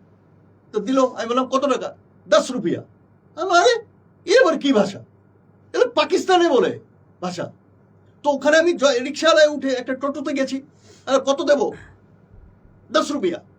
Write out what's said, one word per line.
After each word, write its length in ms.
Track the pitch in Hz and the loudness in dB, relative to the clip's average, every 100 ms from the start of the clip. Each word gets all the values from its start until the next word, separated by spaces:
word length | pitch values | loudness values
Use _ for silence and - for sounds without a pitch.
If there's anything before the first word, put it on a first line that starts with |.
| _ _ _ _ _ _ _ | _ _ _ _ _ _ _
তো 80 | 208 | -6
দিল। 260 | 196 269 254 | -2 0 0
আমি 220 | - 226 | -2 -4
বললাম, 180 | 247 254 | -2 -2
"কত 180 | 262 | -2
টাকা?" 320 | 277 233 160 - _ _ 180 | -2 -2 -6 -14 _ _ 0
"দশ 220 | 294 285 | 0 2
রুপিয়া।" 320 | 247 165 120 - _ _ _ _ 302 | -4 -4 -6 -8 _ _ _ _ -8
আমি 140 | 381 | 0
বললাম, 140 | 349 | 4
"আরে, 200 | 440 466 - _ _ _ - | 4 0 -6 _ _ _ 2
এ 120 | 466 | 4
আবার 160 | 339 - | 4 2
কি 140 | 277 | 2
ভাষা?" 320 | 214 - - - _ _ _ _ _ _ | 2 0 -4 -20 _ _ _ _ _ _
এটা 120 | 339 494 | -2 0
পাকিস্তানে 540 | 311 302 349 - 359 339 | 0 0 -2 2 2 4
বলে 320 | 247 156 120 - _ _ - | 2 0 -4 -16 _ _ -12
ভাষা। 320 | 180 170 - - _ _ _ _ _ _ | -12 -10 -12 -14 _ _ _ _ _ _
তো 80 | 294 | -2
ওখানে 260 | 269 302 320 | 0 2 4
আমি 160 | 339 | 2
জ-, 120 | 214 | 2
রিক্সাওয়ালায় 720 | 277 247 254 - 320 311 302 294 | 0 0 -4 -2 2 4 4 2
উঠে 120 | 269 | -4
একটা 260 | 254 254 | -4 -6
টোটোতে 380 | 262 277 294 311 | -6 -6 -6 -6
গেছি, 300 | 269 262 269 - _ - - - | -4 -4 -6 -12 _ -20 -16 -2
আর 140 | 269 | -2
"কত 220 | 269 285 | 0 -2
দেব?" 280 | 294 285 170 - - - _ _ _ - - _ _ - - | 0 0 0 -6 -20 -20 _ _ _ -20 -20 _ _ -20 -4
"দশ 200 | 302 302 | -2 -2
রুপিয়া।" 260 | 285 185 - _ | -4 -4 -6 _